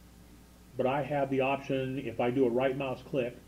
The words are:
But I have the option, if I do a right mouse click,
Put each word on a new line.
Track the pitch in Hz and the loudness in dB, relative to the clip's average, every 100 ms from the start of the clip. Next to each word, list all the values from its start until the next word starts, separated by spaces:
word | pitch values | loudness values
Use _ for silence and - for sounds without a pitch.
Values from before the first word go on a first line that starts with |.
| - - - - - - - - | -20 -20 -20 -20 -20 -20 -12 -2
But | 127 | 0
I | 143 | 0
have | 143 147 135 | 0 0 2
the | 135 | 2
option, | 131 135 - 135 131 135 | 2 0 0 -2 -2 -4
if | 117 110 | -6 0
I | 123 | 0
do | 131 123 | 4 4
a | |
right | 120 135 135 | 4 0 0
mouse | 135 123 | -4 -6
click, | - 143 120 - | -4 -2 -2 -6